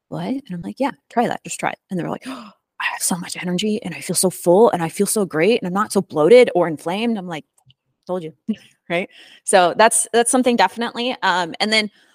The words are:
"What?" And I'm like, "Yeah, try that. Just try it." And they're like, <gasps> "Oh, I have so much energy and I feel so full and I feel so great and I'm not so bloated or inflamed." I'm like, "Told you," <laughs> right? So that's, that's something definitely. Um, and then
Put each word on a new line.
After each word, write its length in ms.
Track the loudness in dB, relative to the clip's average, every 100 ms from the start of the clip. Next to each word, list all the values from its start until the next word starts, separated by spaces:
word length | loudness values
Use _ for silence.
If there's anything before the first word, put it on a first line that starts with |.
| _
"What?" 160 | -10 -8
And 240 | -8 -8
I'm 100 | -12
like, 180 | -10 -6
"Yeah, 120 | -6 -6 _
try 180 | -2 -2
that. 160 | -4
Just 160 | -10 -6
try 120 | -6
it." 80 | -6 _
And 100 | -6
they're 100 | -6
like, 140 | -8
<gasps> 40 | -12
"Oh, 240 | -16 -18 _ _ -10
I 60 | -8
have 160 | -6
so 160 | -4 -4
much 180 | -6 -10
energy 440 | -6 -4 -2 -4
and 100 | -6
I 80 | -10
feel 140 | -6 -2
so 140 | -2
full 400 | 0 2 6 6
and 120 | 2
I 60 | -4
feel 180 | -2 -2
so 180 | -2 -2
great 360 | 0 2 2
and 60 | 0
I'm 60 |
not 180 | -4 -2
so 100 | -2
bloated 480 | -2 2 6 8 8 4
or 120 | 0
inflamed." 500 | -2 -6 -4 -4 -4
I'm 100 | -6
like, 180 | -12 -14 _ _ _ _ _ -8
"Told 180 | -8
you," 100 | -8 -10 -10
<laughs> 80 | -10 -12 _ -6
right? 200 | -6 -6 -12 -20 -16
So 300 | 2 4 4 4
that's, 300 | 4 4 0
that's 180 | 0 2
something 240 | 2 2 2
definitely. 600 | 2 0 -8 -6 -6 -2
Um, 320 | -2 0 -2 -4
and 120 | -2
then 180 | 0 -2 -8 _